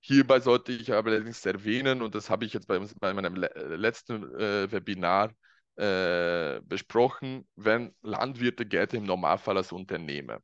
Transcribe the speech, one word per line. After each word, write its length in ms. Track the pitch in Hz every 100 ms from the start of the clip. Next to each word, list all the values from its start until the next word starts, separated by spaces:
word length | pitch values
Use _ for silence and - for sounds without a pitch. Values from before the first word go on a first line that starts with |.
Hierbei 360 | - 139 131 131
sollte 320 | 123 120 123
ich 200 | 120 113
allerdings 540 | 107 110 110 110 113 98
erwähnen, 560 | 95 104 120 135 131
und 140 | 110 104
das 140 | -
habe 140 | 104
ich 80 | 113
jetzt 140 | 107 -
bei, 140 | 92 104 -
bei 160 | 98
meinem 220 | 98 90 92
le-, 400 | 87 - 67 82
letzten, 580 | 110 117 - 113 76
äh, 360 | 65 104 101 98
Webinar, 600 | 104 90 95 87 95 110 _ _ _ _ -
äh, 840 | 104 92 90 87 87 87 78 58
besprochen, 840 | - 98 - 113 127 - 135 131 -
wenn 400 | - 107 113 120 _
Landwirte 640 | 107 101 123 127 120 120 107
gelten 300 | 85 101 120
im 80 |
Normalfall 520 | 101 92 80 92 - 95
als 140 | 92
Unternehmer. 680 | 87 95 82 78 71 64 53